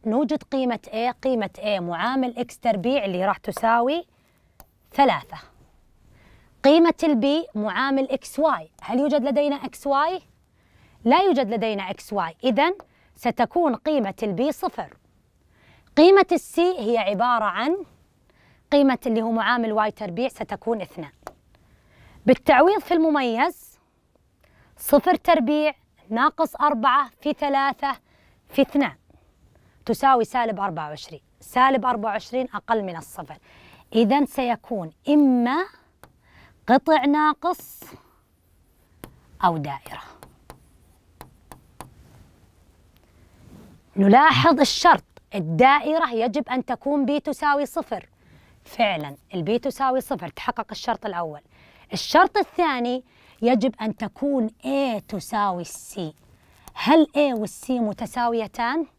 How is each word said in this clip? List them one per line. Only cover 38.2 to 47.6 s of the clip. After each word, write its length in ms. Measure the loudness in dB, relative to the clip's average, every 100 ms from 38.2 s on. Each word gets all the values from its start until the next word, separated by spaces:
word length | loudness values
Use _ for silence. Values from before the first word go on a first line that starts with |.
| _ _ _ _ _ _ _ _ -20 _ _ -2
أو 120 | -2 -2
دائرة. 460 | -6 -12 -14 -18 -20 -20 -20 _ _ -20 _ _ _ _ _ _ -20 _ _ -20 _ _ -20 _ -20 -20 _ _ _ _ _ _ _ _ _ _ _ _ -20 -20 -20 -20 _ 2
نلاحظ 640 | 6 8 8 6 4 4
الشرط، 440 | 2 2 4 4 0 -20 _
الدائرة 760 | -8 -6 2 4 4 2 -2 -2
يجب 380 | -2 -2 -4 -4
أن 160 | -6
تكون 420 | -6 -6 -2 -2 0
B 160 | -2
تساوي 440 | -4 -4 -2 0